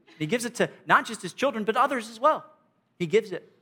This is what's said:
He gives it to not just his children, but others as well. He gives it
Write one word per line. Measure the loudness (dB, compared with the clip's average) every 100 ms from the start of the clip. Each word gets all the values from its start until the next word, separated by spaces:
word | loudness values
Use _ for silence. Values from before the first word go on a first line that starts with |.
| _ -10
He | -4
gives | -2 -4
it | -2
to | -2 -2 2
not | 2 2
just | -8
his | -10
children, | -2 -2 0
but | -2 2
others | 2 0 -6
as | 0
well. | 0 0 -6 _ _ _ _ _
He | 0
gives | 0 0
it | -8 -12 _